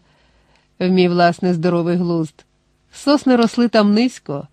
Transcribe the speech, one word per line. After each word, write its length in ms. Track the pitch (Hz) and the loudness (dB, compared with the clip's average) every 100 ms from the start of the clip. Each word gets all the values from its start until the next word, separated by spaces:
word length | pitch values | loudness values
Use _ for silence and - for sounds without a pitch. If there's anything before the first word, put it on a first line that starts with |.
| _ _ _ _ _ _ _ - | _ _ _ _ _ _ _ -6
в 100 | 185 | 0
мій 200 | 185 180 | 2 2
власний 440 | 175 175 170 185 | 2 2 0 -2
здоровий 440 | 175 175 170 170 175 | -2 0 0 -2 -2
глузд. 480 | 175 170 156 _ _ _ _ _ _ | -2 -4 -6 _ _ _ _ _ _
Сосни 440 | - - 285 262 247 | -6 -2 0 2 2
росли 320 | 226 - 240 | 2 0 0
там 260 | 220 208 | 2 2
низько 540 | 208 247 - - 143 143 | 2 0 -4 -12 -12 -12